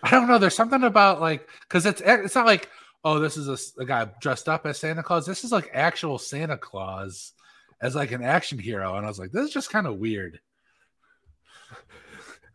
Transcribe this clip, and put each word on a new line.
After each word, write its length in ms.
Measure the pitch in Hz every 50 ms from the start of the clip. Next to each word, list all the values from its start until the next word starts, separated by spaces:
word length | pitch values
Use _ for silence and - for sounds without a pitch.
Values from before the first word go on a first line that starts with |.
| -
I 80 | -
don't 180 | 247 262 240 240
know. 80 | 247
There's 180 | 226 196 185 -
something 260 | - 226 233 269 269 254
about, 400 | 247 196 214 202 196 185 151 160
like, 260 | 160 156 143 - - - - - _
'cause 160 | - 180 160
it's, 160 | 208 190 - -
it's 300 | 185 240 226 196 202 -
not 100 | 277 233
like, 220 | 226 208 185 - - - - - - _ _ -
"Oh, 160 | 160 156 151
this 200 | 156 151 143 156
is 100 | 143 139
a 40 | 135
s-, 200 | 123 - - - -
a 60 | 131
guy 200 | 123 139 120 113 104 98 -
dressed 260 | - 139 131 - - 160
up 180 | 156 156 -
as 120 | 156 143 -
Santa 240 | - 156 160 165 156
Claus." 220 | - 180 165 143
This 160 | 165 190 - -
is, 80 | 233 240
like, 180 | 202 151 - -
actual 460 | 131 143 170 - - - 156 139 120
Santa 380 | - - - 143 160 156 147 -
Claus 760 | - - - 95 95 95 95 95 98 95 95 - - - - _ _ _ _ _ _ _ _ _ -
as, 120 | 127 127
like, 180 | 147 143 120 117
an 100 | 127 120
action 360 | 127 151 170 - - 147 120
hero. 380 | 92 110 113 98 95 95 92
And 80 | 98 104
I 20 | 107
was 100 | 101 95
like, 140 | 92 95 123
"This 120 | 208 277
is 80 | 302 -
just 180 | 285 262 - -
kinda 180 | 214 196 151 107
weird." 480 | - 107 113 107 101 95 85 80 - _ _ _ _ _ _ _ _ _ _ _ _ _ _ _ _ _ _ _ _ _ _ _ - - - - - - _ - - - - - - - - - - _ _